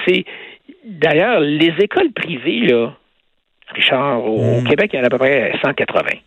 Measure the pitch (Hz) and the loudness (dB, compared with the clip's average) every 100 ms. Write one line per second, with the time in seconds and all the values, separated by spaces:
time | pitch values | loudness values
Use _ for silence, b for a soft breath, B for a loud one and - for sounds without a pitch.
0 | - 185 B B B B - - 240 175 | 0 0 B B B B -20 -20 -18 -2
1 | 160 151 214 214 147 151 165 160 208 359 | 2 2 2 2 2 2 2 2 0 2
2 | 339 - 160 135 131 233 196 117 117 - | 0 -2 -8 -4 -2 0 2 2 0 -6
3 | _ _ _ _ _ _ - - - 131 | _ _ _ _ _ _ -14 -2 0 0
4 | 143 120 107 110 117 123 120 143 208 139 | 0 -2 -2 0 0 0 0 0 0 0
5 | 123 123 135 139 101 - 139 - - - | 0 2 2 2 0 -2 -2 -2 -2 -2
6 | - - | -2 -6